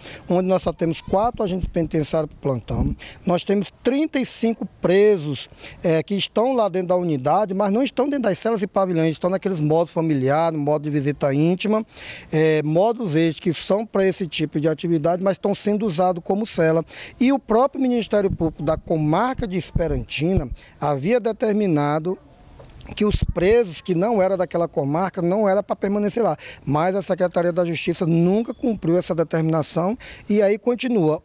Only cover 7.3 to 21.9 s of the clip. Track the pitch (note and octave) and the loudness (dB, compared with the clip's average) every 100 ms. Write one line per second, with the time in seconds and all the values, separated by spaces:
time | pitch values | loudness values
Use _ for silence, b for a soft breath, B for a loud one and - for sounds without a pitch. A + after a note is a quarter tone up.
7.3 | F3 G#3+ F#3+ G3+ G#3 C4+ - C#4+ C#4 A3+ | 0 0 0 0 0 0 0 -2 0 0
8.3 | F3+ A3 A3+ G3 - F#3+ E3+ D#3+ D3+ F3+ | -2 -2 -2 -2 0 0 2 0 0 -2
9.3 | F#3 G3 F3+ D3+ D#3 E3+ F3 D#3+ C#3+ C3 | -2 -2 -2 2 2 0 0 0 0 2
10.3 | D3 E3 D#3+ C#3+ D3+ D3+ D3 C#3 C#3+ D3 | 2 0 0 0 -2 -2 -2 -2 0 0
11.3 | C#3 D#3+ F3+ G3+ G#3+ A3 B B B B | 2 2 2 0 -2 -4 B B B B
12.3 | D#3 D#3+ D#3 D3 D#3+ G#3+ A#3 G#3+ D3+ E3 | 2 2 2 2 2 2 2 0 2 2
13.3 | D#3 F#3+ D3+ - G3 A3 G3+ F#3+ F3+ E3+ | 0 -2 -2 0 0 0 0 0 0 -4
14.3 | - D3+ D#3 D#3 D#3 F3 E3 D#3 F3+ F#3+ | -4 -2 0 0 0 0 0 2 0 0
15.3 | F#3 G3+ G3 G#3 G#3 A3 D#3+ F#3 F3+ - | 0 -2 -2 0 0 0 2 0 0 -2
16.3 | G3 A3 - D#3+ E3 D#3+ B B B B3 | -2 -2 0 2 2 -2 B B B 2
17.3 | C#4 - A3 C#4 C4 C4 B3 G3+ G#3 G3 | 2 2 2 2 0 0 0 0 0 0
18.3 | E3+ E3 - D3+ D#3+ - E3 D3+ E3 B3 | 0 -4 -2 -2 -2 -2 -2 2 2 0
19.3 | C4 A3 F#3 - - E3 C#3 A#2 - D#3 | -2 -4 -4 -4 -2 -2 -2 -4 -2 0
20.3 | F#3+ B2+ - B B D3 C#3+ D3 B3 G#3+ | 0 -2 -8 B B -2 0 0 0 0
21.3 | G#3+ A3 G#3 G3+ D3+ D3 | -2 0 0 2 2 2